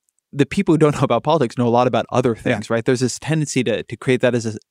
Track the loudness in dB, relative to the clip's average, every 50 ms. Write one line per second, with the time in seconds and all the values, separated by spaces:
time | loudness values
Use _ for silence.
0 | _ _ _ _ _ _ -2 -2 -2 0 0 -4 0 2 4 4 4 2 2 2
1 | 0 0 0 0 0 0 0 0 0 -2 -2 -2 0 2 4 4 2 2 2 -2
2 | -4 0 0 0 0 0 -2 -2 -2 -4 -4 -4 -2 -4 -4 -2 0 0 0 0
3 | 0 -2 -4 -6 -6 -4 -2 -2 -2 -2 -2 -2 -2 -2 -2 -4 -6 -10 -12 -10
4 | -2 0 0 2 2 2 0 0 -2 -4 -8 -8 _ _